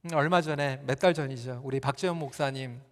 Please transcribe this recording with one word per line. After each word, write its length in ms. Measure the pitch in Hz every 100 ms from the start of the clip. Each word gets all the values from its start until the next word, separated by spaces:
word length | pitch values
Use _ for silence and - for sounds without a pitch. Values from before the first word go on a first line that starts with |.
음, 80 | 170
얼마 260 | 160 151 180
전에, 400 | 156 147 143 131
몇 140 | 135 139
달 160 | 185
전이죠. 460 | 160 139 131 123 123
우리 180 | 139 135
박재원 360 | 139 139 185 170
목사님 640 | 143 - 139 135 131 120 -